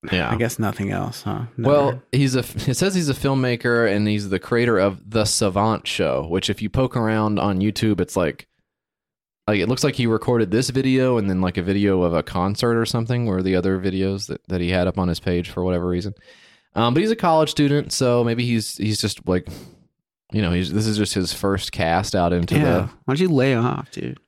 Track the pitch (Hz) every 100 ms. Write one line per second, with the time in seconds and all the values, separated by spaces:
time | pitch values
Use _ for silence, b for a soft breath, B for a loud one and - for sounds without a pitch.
0 | 82 95 69 110 117 - 110 - 101 95
1 | 95 - - 101 117 - 120 147 139 123
2 | _ 123 135 127 117 - - 127 190 190
3 | 156 131 143 135 123 120 123 120 117 101
4 | 104 104 101 92 - 120 120 107 98 95
5 | 98 110 107 - 104 92 107 107 - -
6 | 85 65 78 90 - 98 104 - 131 127
7 | 110 110 107 104 101 95 101 - 110 98
8 | 90 - 82 69 - _ _ _ _ _
9 | _ _ _ _ - 104 87 127 147 131
10 | 120 110 - 120 104 104 135 131 131 131
11 | 131 123 98 92 92 90 87 98 101 95
12 | 87 82 - 92 92 101 120 117 113 120
13 | 113 123 117 92 92 92 92 95 95 95
14 | 95 98 - - - 92 87 92 90 92
15 | 90 82 - 87 87 - 92 90 87 90
16 | 101 98 b b b b b - 117 131
17 | 220 226 175 160 156 - 143 143 - -
18 | 127 120 117 117 120 117 104 - 107 104
19 | 107 - - 90 - B B B _ _
20 | _ _ _ - 95 87 90 92 110 107
21 | 101 - 90 - 101 98 - - 82 85
22 | 101 98 87 87 85 - 113 85 123 -
23 | - 139 185 147 131 123 123 - - -
24 | 123 131